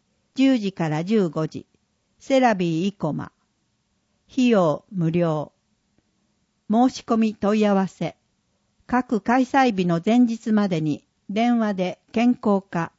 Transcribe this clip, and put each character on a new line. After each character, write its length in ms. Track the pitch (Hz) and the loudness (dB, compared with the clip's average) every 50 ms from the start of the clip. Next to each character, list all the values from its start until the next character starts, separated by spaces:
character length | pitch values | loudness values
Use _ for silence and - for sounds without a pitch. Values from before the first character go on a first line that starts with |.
| _ _ _ _ _ _ - | _ _ _ _ _ _ -2
十 220 | - 262 269 262 | 0 2 2 2
時 160 | 240 202 196 185 | 2 -2 -4 -6
か 160 | - 170 156 | -4 -4 -2
ら 160 | 151 151 170 | -2 -4 -2
十 240 | 185 226 220 190 165 | 0 0 0 0 0
五 180 | 147 160 156 | -2 -4 -6
時、 180 | - - 127 - _ _ _ _ _ _ _ _ _ _ _ | -6 -8 -12 -18 _ _ _ _ _ _ _ _ _ _ _
セ 220 | - - 269 262 | -4 0 2 2
ラ 120 | 254 240 214 | 4 2 2
ビ 320 | 185 185 170 160 160 185 | 0 -2 -2 -2 -2 -2
ー 60 | 202 | -4
生 60 | - | -4
駒。 340 | - - 151 143 147 120 - _ _ _ _ _ _ _ _ _ _ _ _ _ _ _ _ _ _ _ _ | -6 -6 -6 -6 -6 -10 -12 _ _ _ _ _ _ _ _ _ _ _ _ _ _ _ _ _ _ _ _
費 200 | - 269 247 240 | -4 0 2 2
用 340 | 226 196 175 156 143 - _ - | 4 4 2 2 0 -2 _ -10
無 180 | 214 185 165 165 | -6 -4 -2 -2
料。 440 | 165 175 170 165 156 151 139 - _ _ _ _ _ _ _ _ _ _ _ _ _ _ _ _ _ _ _ _ _ _ _ - | 0 0 0 0 -2 -4 -6 -10 _ _ _ _ _ _ _ _ _ _ _ _ _ _ _ _ _ _ _ _ _ _ _ -2
申 200 | 208 226 247 262 | 0 2 2 2
し 140 | - - - | 0 -4 -6
込 80 | - 226 | -2 0
み 180 | 226 226 220 208 | 0 0 0 -2
問 240 | - - 196 214 | -2 -2 0 2
い 80 | 220 214 | 2 2
合 100 | 208 202 | 2 2
わ 120 | 190 190 | 2 0
せ。 300 | 170 - - 180 156 - _ _ _ _ _ _ _ _ _ _ _ _ _ _ | -2 -6 -8 -10 -10 -10 _ _ _ _ _ _ _ _ _ _ _ _ _ _
各 340 | - 240 247 254 - 247 202 | -4 -4 -2 -2 -2 -4 -4
開 220 | - - 240 269 254 | 0 0 0 0 0
催 280 | - - 277 262 247 208 | 0 2 2 2 2 2
日 120 | 185 180 | 0 0
の 160 | 175 170 170 170 | 0 0 0 0
前 140 | 214 226 247 | 2 2 4
日 320 | 247 226 226 220 - 226 | 4 2 0 -4 -2 0
ま 160 | 214 208 208 | 0 0 0
で 140 | 196 180 160 | 0 -2 -2
に 260 | 156 156 147 - _ _ _ _ _ - | -2 -2 -4 -6 _ _ _ _ _ -6
電 300 | 196 214 233 240 240 233 | -4 -2 0 0 0 0
話 160 | 220 214 202 | 0 -2 -2
で 260 | 185 180 185 - - _ _ | -4 -4 -6 -8 -12 _ _
健 200 | - 220 233 247 | -2 0 2 2
康 300 | 240 - - 214 202 196 | 0 0 0 0 0 0
課、 300 | - - - 175 165 - _ | -2 -4 -6 -6 -6 -6 _